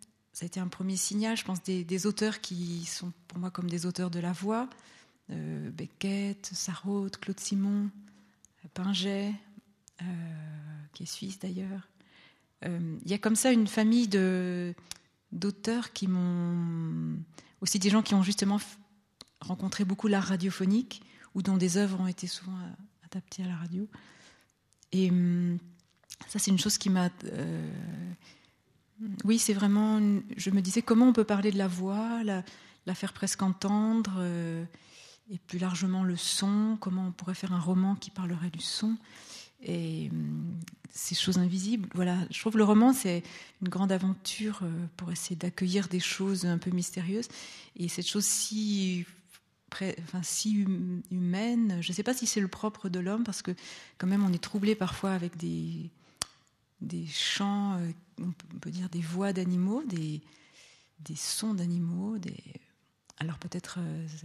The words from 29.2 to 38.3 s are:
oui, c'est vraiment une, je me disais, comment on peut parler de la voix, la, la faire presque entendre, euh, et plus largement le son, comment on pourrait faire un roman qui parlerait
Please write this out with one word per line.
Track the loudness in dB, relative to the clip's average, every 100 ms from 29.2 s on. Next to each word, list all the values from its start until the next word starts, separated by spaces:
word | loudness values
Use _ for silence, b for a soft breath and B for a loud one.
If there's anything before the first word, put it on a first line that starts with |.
oui, | 2 4
c'est | 4
vraiment | 4 6 6 4 6
une, | 6 4 0 -4
je | 2
me | 2
disais, | 2 0
comment | 4 8 8
on |
peut | 8
parler | 6 4 4
de | 2
la | 0
voix, | 0 -2 -2 -2 -2
la, | 0 -2 -4 B B B -6
la |
faire | -4 -4
presque | -4 -4 0
entendre, | 0 2 2 4 4 4 2 0
euh, | 0 -2 -2 -4 -6 B B B B B -12
et | -12
plus | -8 -4
largement | -2 0 0 2
le | 2 0
son, | 0 0 2 4 2 0
comment | -2 -2 -2
on |
pourrait | -4 -6
faire | -4 -2
un | 0
roman | 2 4 4 2
qui | -4
parlerait | -6 -4